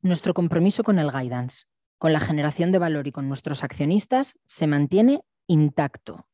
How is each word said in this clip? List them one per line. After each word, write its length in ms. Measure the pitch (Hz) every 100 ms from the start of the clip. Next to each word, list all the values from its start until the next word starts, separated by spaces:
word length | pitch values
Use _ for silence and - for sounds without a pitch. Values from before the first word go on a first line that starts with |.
Nuestro 320 | 185 175 -
compromiso 500 | 180 170 170 185 202
con 160 | 220 190
el 140 | 147
guidance, 540 | 135 127 123 123 - - _ _ _
con 160 | 160
la 60 | 151
generación 520 | - 151 151 147 175
de 60 | 185
valor 280 | 170 151 139
y 60 |
con 160 | 143 135
nuestros 340 | 139 - 143
accionistas 760 | 139 - 143 196 - 254 277 - -
se 200 | - 156
mantiene 560 | 147 143 185 233 285 - _ _
intacto. 800 | 160 151 135 143 - - 80 -